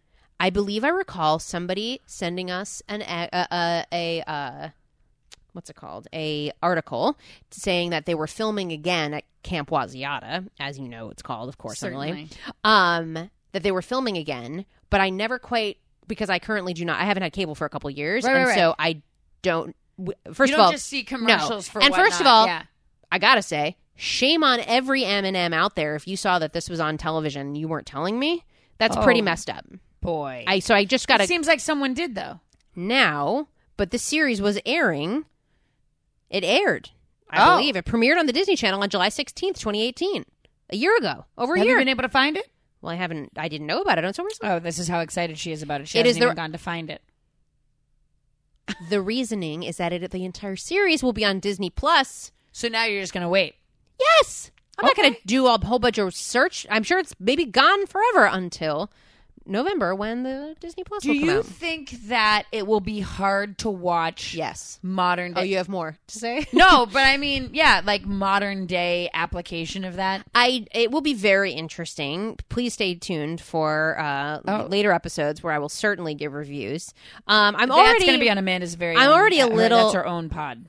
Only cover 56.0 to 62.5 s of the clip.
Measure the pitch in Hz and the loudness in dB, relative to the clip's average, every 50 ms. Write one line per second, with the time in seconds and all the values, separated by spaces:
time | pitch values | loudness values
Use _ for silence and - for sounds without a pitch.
56 | 196 185 - - - - - 247 294 370 - - - - 208 220 214 - 349 381 | -2 -2 -2 -6 -6 -2 2 2 2 2 0 -6 -6 -2 -2 0 2 2 0 0
57 | 320 - - - 185 226 285 330 320 226 - 262 277 339 392 403 392 - - 381 | 0 -2 -6 -4 0 0 2 2 0 2 4 6 6 6 6 4 0 -2 0 2
58 | 440 494 427 311 214 196 - 190 185 175 - - 160 156 147 156 202 - _ _ | 2 4 6 6 6 6 4 0 -4 -6 -6 -4 -2 -2 -2 -2 -4 -6 _ _
59 | _ _ _ _ _ _ - - - - 190 220 285 381 415 311 196 170 190 196 | _ _ _ _ _ _ -20 -20 -10 -6 -4 -2 -2 0 0 0 0 0 -2 -2
60 | 208 220 233 247 254 262 269 269 294 311 320 - 339 339 - 370 359 - 415 403 | -4 -4 -4 -4 -4 -6 -6 -8 -10 -12 -14 -14 -16 -14 -12 -12 -12 -10 -8 -4
61 | - 285 294 285 302 339 381 440 - - 185 - 330 330 320 311 269 - 247 233 | -2 0 0 2 2 2 2 0 -2 -4 -8 -8 -8 -6 -6 -8 -10 -14 -16 -14
62 | 208 208 247 226 214 214 214 208 - - | -6 -2 0 2 4 4 4 2 0 -2